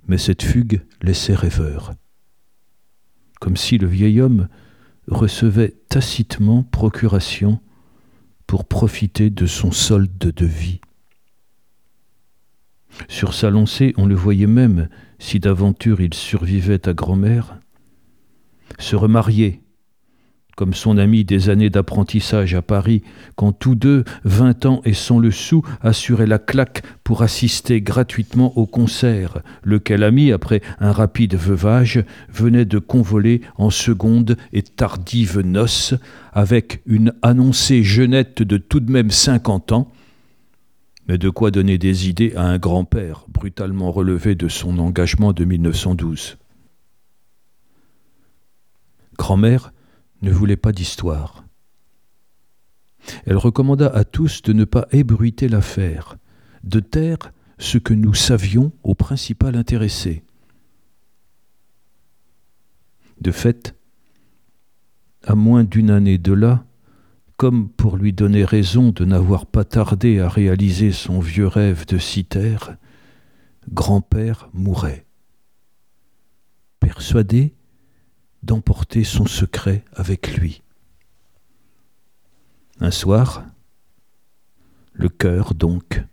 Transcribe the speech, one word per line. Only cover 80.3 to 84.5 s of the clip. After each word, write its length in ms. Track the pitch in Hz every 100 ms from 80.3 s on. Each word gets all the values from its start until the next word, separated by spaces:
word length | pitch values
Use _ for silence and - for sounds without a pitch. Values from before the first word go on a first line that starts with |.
| -
lui. 280 | 82 - _ _ _ _ _ _ _ _ _ _ _ _ _ _ _ _ _ _ _ _ _ _
Un 100 | 90
soir, 540 | 87 92 107 127 - - _ _ _ _ _ _ _ _ _ _